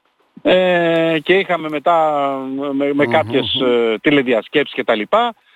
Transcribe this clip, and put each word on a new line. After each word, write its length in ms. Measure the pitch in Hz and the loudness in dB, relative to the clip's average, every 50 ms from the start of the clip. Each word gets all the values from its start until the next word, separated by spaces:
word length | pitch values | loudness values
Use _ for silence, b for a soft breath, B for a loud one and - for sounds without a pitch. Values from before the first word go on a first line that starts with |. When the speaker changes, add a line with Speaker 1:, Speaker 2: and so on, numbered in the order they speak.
| _ _ _ _ _ _ _ - - | _ _ _ _ _ _ _ -4 0
Speaker 1:
ε, 760 | - 185 185 185 180 180 175 170 165 165 165 165 165 165 160 - | 2 2 4 4 2 2 2 2 2 2 2 0 0 0 -2 0
και 160 | - 180 196 | 2 2 2
είχαμε 300 | 180 - 175 160 156 156 | 2 0 -2 -4 -4 -6
μετά 600 | 151 147 139 175 170 165 156 156 151 143 139 139 135 135 131 131 135 139 143 143 135 | -6 -2 0 2 2 4 2 2 0 0 -2 -2 -4 -4 -6 -8 -6 -6 -4 -4 -2
με, 200 | 135 143 143 143 | -2 -2 0 0
με 120 | 143 147 | 0 0
Speaker 2:
Μμμ, 60 | 117 127 | 2 2
Speaker 1:
κάποιες, 440 | 160 151 107 123 131 - - - 135 | 0 0 0 -2 -2 -2 -2 -2 -2
Speaker 2:
μμμ. 60 | 131 123 120 117 117 113 110 | 0 2 2 2 2 0 -2
Speaker 1:
ε, 60 | 101 | -2
τηλεδιασκέψεις 760 | - 156 147 139 127 127 120 107 - - - 147 135 - - | -2 0 0 0 0 0 0 0 -2 -2 -2 -2 -2 -2 -6
και 100 | 135 113 | -6 -2
τα 100 | - 117 | -2 -2
λοιπά. 400 | 107 104 - - 220 240 240 220 b b b b | -2 -2 0 0 0 0 -2 -4 b b b b